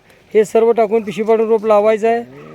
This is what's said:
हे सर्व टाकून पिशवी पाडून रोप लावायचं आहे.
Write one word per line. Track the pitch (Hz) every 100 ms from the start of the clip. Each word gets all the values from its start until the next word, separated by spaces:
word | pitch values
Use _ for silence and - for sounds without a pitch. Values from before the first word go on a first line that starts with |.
| _ _ _
हे | 214
सर्व | 208 226 226
टाकून | 233 208 226
पिशवी | 208 175
पाडून | 220 226 220
रोप | 226 220
लावायचं | 208 214 220 226
आहे. | 233 240 143 156